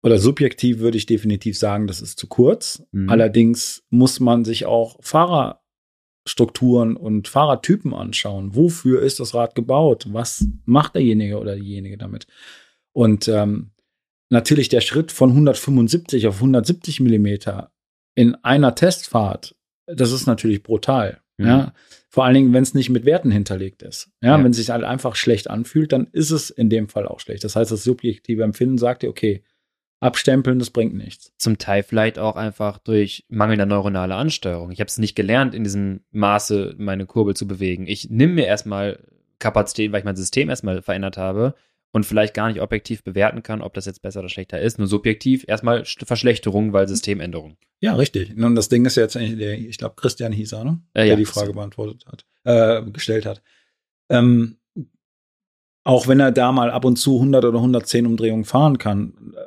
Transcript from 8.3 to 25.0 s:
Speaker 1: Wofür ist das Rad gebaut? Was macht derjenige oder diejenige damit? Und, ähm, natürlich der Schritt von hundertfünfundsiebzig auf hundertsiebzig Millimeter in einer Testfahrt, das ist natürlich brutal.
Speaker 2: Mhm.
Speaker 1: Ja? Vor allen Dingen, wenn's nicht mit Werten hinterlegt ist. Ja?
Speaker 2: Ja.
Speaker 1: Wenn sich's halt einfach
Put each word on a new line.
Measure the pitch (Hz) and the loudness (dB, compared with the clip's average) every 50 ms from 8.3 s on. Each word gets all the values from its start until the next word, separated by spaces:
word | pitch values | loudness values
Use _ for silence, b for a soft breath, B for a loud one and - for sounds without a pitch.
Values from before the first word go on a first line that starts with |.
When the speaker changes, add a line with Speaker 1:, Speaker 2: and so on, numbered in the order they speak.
| 101 98 98 98 98 | -8 -8 -8 -4 2
Speaker 1:
Wofür | 120 160 175 165 - - 127 127 120 | 2 2 2 2 0 0 0 2 2
ist | 123 135 131 - | 0 0 -2 -4
das | 127 - | -10 -6
Rad | - 120 117 113 _ | -2 -2 -2 -2 _
gebaut? | - 117 120 131 143 160 151 120 - - - | -6 -2 0 2 2 4 2 2 0 -4 -10
Was | 101 113 120 - - - - - - - _ | -8 -8 -8 -8 -4 -4 -4 -4 -4 -6 _
macht | - 120 143 147 - _ | 2 2 2 2 2 _
derjenige | 165 143 120 110 107 107 101 104 104 | 0 2 2 2 2 0 -2 -4 -6
oder | 107 101 98 | -6 -8 -8
diejenige | 98 101 98 101 101 98 98 101 98 | -8 -10 -12 -12 -12 -12 -12 -12 -12
damit? | 98 98 101 - - b b b b b b b b b b b b _ | -12 -14 -14 -14 -16 b b b b b b b b b b b b _
Und, | _ - 120 110 107 101 - 113 | _ 2 4 4 4 2 0 0
ähm, | 110 104 104 101 104 104 120 - _ _ _ _ _ _ _ _ _ _ _ _ | 0 0 0 0 -2 -6 -8 -12 _ _ _ _ _ _ _ _ _ _ _ _
natürlich | 120 117 117 - 151 147 127 - | 2 2 4 4 2 2 2 2
der | - 120 | 2 0
Schritt | - - - 151 165 165 | 0 0 -2 -2 -2 -2
von | - - 131 131 123 | 0 4 4 6 6
hundertfünfundsiebzig | 143 151 143 127 - - - 143 127 117 110 - 175 170 - 143 123 107 | 6 6 4 2 0 -2 0 2 2 4 2 0 -2 -2 -2 -2 0 0
auf | 110 101 98 | 0 0 0
hundertsiebzig | 120 135 131 123 107 - 175 170 - - 151 - | 0 2 2 2 2 0 -4 -4 -4 -10 -4 0
Millimeter | 135 120 113 107 104 101 101 101 - 107 98 95 - _ _ _ _ _ _ _ _ _ _ | 2 2 4 4 2 0 -2 -4 -6 -8 -10 -10 -12 _ _ _ _ _ _ _ _ _ _
in | - 117 120 123 | 4 4 4 4
einer | - - 120 135 147 143 127 117 | 0 0 2 4 4 4 4 4
Testfahrt, | - - 185 175 - - - - 117 107 98 - - - - _ _ _ _ _ _ _ | 4 2 2 2 0 -8 -4 -2 0 0 0 -4 -8 -12 -18 _ _ _ _ _ _ _
das | - 170 127 127 117 | -14 -2 0 0 0
ist | 127 127 - | 0 0 0
natürlich | 135 117 107 - 113 104 101 _ | 0 -2 0 0 -2 -2 -2 _
brutal. | - 113 107 - - 135 131 107 95 - _ _ _ _ | -2 -2 -2 0 0 0 0 -2 -4 -6 _ _ _ _
Speaker 2:
Mhm. | - 101 | 0 4
Speaker 1:
Ja? | 117 123 135 135 - b b b b b b b b | 4 4 4 4 0 b b b b b b b b
Vor | _ - 131 | _ 2 4
allen | 127 127 | 6 6
Dingen, | 135 135 127 | 6 6 6
wenn's | 123 127 131 - - | 6 4 2 2 0
nicht | 143 123 - | -2 0 0
mit | 127 120 113 | -2 2 2
Werten | 135 156 185 170 135 | 2 2 2 2 2
hinterlegt | 101 101 101 - 101 95 95 95 _ _ | 2 2 0 -2 -6 -8 -8 -10 _ _
ist. | - 98 - - - _ _ _ | -20 -18 -16 -16 -18 _ _ _
Ja? | - 120 147 | 4 4 6
Speaker 2:
Ja. | 151 135 | 6 6
Speaker 1:
Wenn | 123 | 4
sich's | 120 117 110 117 | 4 2 -2 -2
halt | 117 117 | -4 -4
einfach | - 104 123 131 | -4 -4 -6 -4